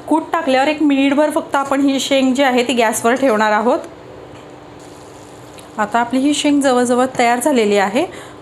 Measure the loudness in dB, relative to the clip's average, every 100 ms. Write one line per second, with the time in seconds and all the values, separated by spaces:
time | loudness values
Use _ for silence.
0 | -2 -2 0 -4 0 0 2 0 0 2
1 | 2 2 2 -2 -2 -4 -2 0 0 0
2 | 0 2 2 2 2 2 0 2 0 0
3 | 0 2 2 2 2 2 0 -2 -4 -16
4 | -20 -20 -20 -20 -20 -20 -20 -20 -20 -20
5 | -20 -20 -20 -20 -20 -20 -16 -6 -2 -2
6 | 0 0 0 0 2 2 2 2 2 2
7 | 0 0 0 2 2 2 2 2 2 0
8 | -4 -6 -18 -20